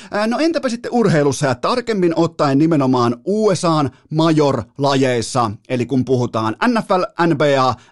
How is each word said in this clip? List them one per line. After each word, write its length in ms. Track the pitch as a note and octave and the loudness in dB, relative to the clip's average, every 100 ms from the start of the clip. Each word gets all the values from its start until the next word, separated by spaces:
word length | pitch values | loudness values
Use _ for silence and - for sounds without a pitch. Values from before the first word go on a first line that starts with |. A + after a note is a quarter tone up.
| G3 | -8
Ää, 160 | G3 A3 | -4 -2
no 120 | B3 | 0
entäpä 300 | D#4+ D4+ C4+ | 0 -2 -4
sitten 240 | A#3 - | -6 -4
urheilussa 540 | A#3+ G#3 D#3 C#3+ B2 C#3+ | 0 2 2 2 0 -2
ja 80 | |
tarkemmin 580 | B2 E3+ A#3+ A#3+ G#3+ F3 E3 | -2 -2 -2 -2 -2 0 0
ottaen 420 | E3 - D3+ C3+ | -2 0 0 2
nimenomaan 580 | D#3+ D#3+ C3 B2+ A#2+ A#2+ F3 | 2 2 2 2 0 -2 -4
U 280 | G#3 G#3+ | 0 0
S 100 | F3+ | 0
A:n 260 | E3+ D#3 C#3 - - | 0 0 -2 -6 -6
major-lajeissa, 1400 | D#3 D#3+ D#3 C#3+ C3 - - C#3 C#3 C3 A#2+ A2 C3 A2+ G#2 - | 0 2 2 2 0 -6 -4 0 2 2 0 -2 -2 -2 -4 -6
eli 180 | B2+ A#2+ | -4 -2
kun 180 | C3+ | -2
puhutaan 520 | B2+ C3 B2 A2+ A2 - A#3+ | 0 0 0 -2 -4 -2 -2
N 160 | A3+ - | 0 0
F 20 | |
L, 360 | F#3 F3 - E3+ | -2 -2 -2 0
N 120 | D#3 | 2
B 20 | D3 C3+ | 2 2
A, 140 | B2+ A#2+ - | 0 -2 -8